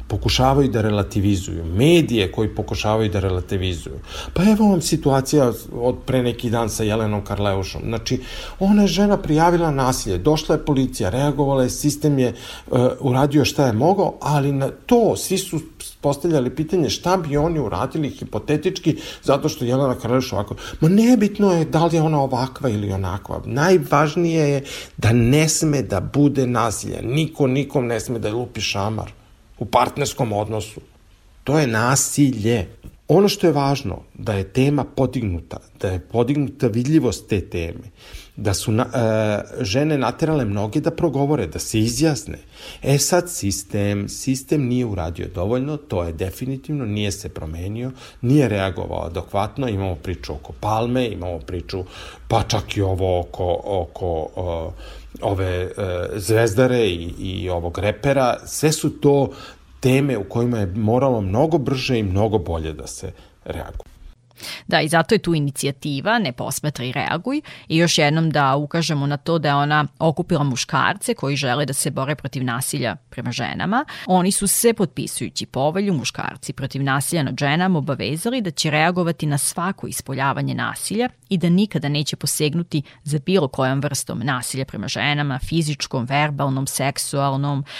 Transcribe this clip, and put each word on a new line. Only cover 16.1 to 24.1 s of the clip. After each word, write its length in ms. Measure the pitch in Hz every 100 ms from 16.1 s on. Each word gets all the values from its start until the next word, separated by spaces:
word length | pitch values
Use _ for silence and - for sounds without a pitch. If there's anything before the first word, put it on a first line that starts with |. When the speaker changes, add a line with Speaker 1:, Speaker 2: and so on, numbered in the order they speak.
| 139 175 156 123
Speaker 1:
pitanje 360 | 139 156 185 127
šta 260 | - 175 190
bi 200 | 156 143
oni 220 | 156 160
uradili 520 | 113 90 131 160 139
hipotetički 840 | - - 107 - 151 185 185 160 - - -
zato 260 | - 139 151
što 160 | -
Jelena 300 | 117 131 139
Karleuš 380 | 120 113 127 127
ovako. 220 | 95 104 - - -
Ma 80 | 160
nebitno 640 | 202 233 247 202 208 202
je 120 | 170
da 220 | 147 151 170
li 100 | 165
je 60 |
ona 180 | 160 151
ovakva 480 | 135 120 127 - 135
ili 240 | 104 101
onakva. 480 | 95 92 98 - -
Najvažnije 1040 | 110 120 170 185 135 147 151